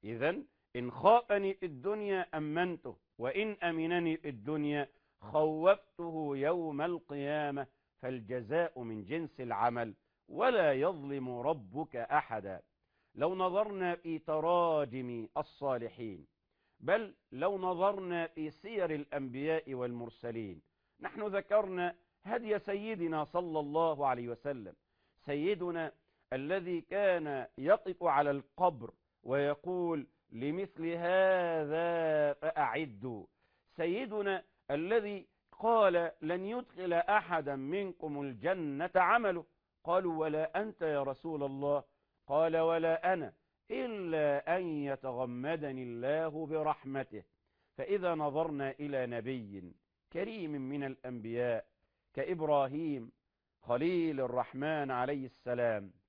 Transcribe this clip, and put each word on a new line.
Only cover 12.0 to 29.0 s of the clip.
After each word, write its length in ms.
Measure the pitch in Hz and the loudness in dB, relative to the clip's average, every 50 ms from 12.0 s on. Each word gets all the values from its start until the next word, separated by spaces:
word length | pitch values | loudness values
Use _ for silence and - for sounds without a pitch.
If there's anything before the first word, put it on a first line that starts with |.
| 113 - 135 147 - - 117 110 95 98 95 87 - _ _ _ _ _ _ _ _ _ _ | -4 2 2 0 2 0 -6 -6 -6 -6 -10 -10 -12 _ _ _ _ _ _ _ _ _ _
لو 200 | - 139 170 190 | 0 0 0 2
نظرنا 640 | 185 185 185 175 196 214 208 202 190 185 180 175 | 2 0 0 2 2 0 0 -2 -2 -2 -2 -2
في 220 | 170 - 165 160 156 | -2 -4 -6 -6 -6
تراجم 1120 | - - 156 156 156 165 175 175 170 170 160 151 147 127 107 131 127 123 120 117 110 104 _ | -4 -2 -2 0 2 4 4 6 6 6 4 4 2 0 -2 -6 -6 -6 -6 -6 -8 -6 _
الصالحين، 880 | 147 151 - - - 143 139 131 120 117 113 - - 120 110 98 82 73 _ _ _ _ _ _ _ _ _ _ _ | -6 -6 -6 -8 -6 -2 -2 -2 0 -2 -6 -8 -8 -10 -10 -10 -10 -14 _ _ _ _ _ _ _ _ _ _ _
بل 340 | 135 127 185 226 226 196 349 _ _ _ - | 0 2 2 2 2 -4 -12 _ _ _ -6
لو 260 | 127 151 190 202 190 | -2 0 0 0 0
نظرنا 680 | 185 185 180 170 185 196 208 196 190 180 175 170 165 | -2 -2 0 2 2 2 2 0 -4 -4 -2 -2 -2
في 240 | 160 - - 156 151 | -4 -6 -8 -8 -8
سير 400 | 139 _ - 202 233 208 185 165 | -8 _ -14 -6 -2 0 0 0
الأنبياء 840 | 156 147 147 _ - 143 135 131 120 135 143 156 160 160 156 - 135 | 0 -2 -4 _ -6 -6 -6 -6 -6 -4 0 0 0 0 0 -4 -6
والمرسلين، 880 | 123 123 123 120 120 120 113 - - - 120 113 113 113 98 90 78 _ _ _ _ _ _ _ _ | -4 -4 -4 -4 -6 -8 -10 -12 -10 -8 -6 -6 -4 -6 -6 -8 -12 _ _ _ _ _ _ _ _
نحن 220 | - 190 - - 208 | -12 -10 -8 -6 -6
ذكرنا 720 | 208 190 196 196 - 202 214 214 190 185 180 175 175 170 _ _ _ _ _ _ | -2 -2 -4 -2 4 4 4 4 2 -2 -2 -2 -2 -4 _ _ _ _ _ _
هدي 340 | 190 226 247 240 220 208 202 | -6 -4 -4 -2 -2 -2 -2
سيدنا 680 | - - 196 202 208 220 226 190 170 165 160 156 151 | -2 -4 -4 -4 -4 -4 -4 -4 -2 -2 0 -2 -2
صلى 360 | - - 175 180 175 160 156 | -2 -2 -2 -2 0 -2 -2
الله 460 | 147 143 147 160 165 165 156 139 143 | -2 0 2 2 2 2 2 2 0
عليه 220 | 135 127 120 120 120 | 0 0 0 -2 -6
وسلم، 460 | 120 - _ 143 143 127 107 92 78 _ _ _ _ _ _ _ _ | -8 -6 _ -6 -6 -6 -8 -14 -16 _ _ _ _ _ _ _ _
سيدنا 760 | _ _ - 143 147 151 185 208 170 180 175 170 165 160 147 - _ _ _ _ _ _ _ 127 | _ _ -4 -2 0 2 0 0 0 -2 -4 -2 -4 -4 -6 -8 _ _ _ _ _ _ _ -4
الذي 480 | 131 135 147 180 196 175 175 180 165 | -4 -2 -2 -2 -2 -2 -2 -4 -4
كان 680 | 156 _ 180 196 208 196 180 175 156 151 143 135 120 - _ - | -4 _ -2 2 4 4 4 4 2 -2 -4 -4 -4 -6 _ -4
يقف 460 | 131 151 202 - - 190 180 - 175 | 4 4 4 4 4 -6 -6 0 2
على 260 | 165 139 139 147 143 | 4 4 6 4 4
القبر 600 | 143 139 131 _ _ - 180 180 165 123 117 104 - _ | 2 0 -2 _ _ 2 2 2 2 2 -12 -12 -14 _